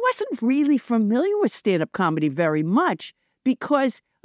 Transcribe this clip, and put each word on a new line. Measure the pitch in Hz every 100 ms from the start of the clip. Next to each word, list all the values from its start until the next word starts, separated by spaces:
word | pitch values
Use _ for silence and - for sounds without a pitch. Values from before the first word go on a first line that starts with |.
wasn't | 494 494 494 339
really | 226 277 285 285
familiar | - 233 208 240 381 415
with | 381
stand-up | - - 180 156
comedy | - 175 156 151
very | 139 165 156
much | 156 226 359 202 - - _ _
because, | 262 254 - 294 269 - _ _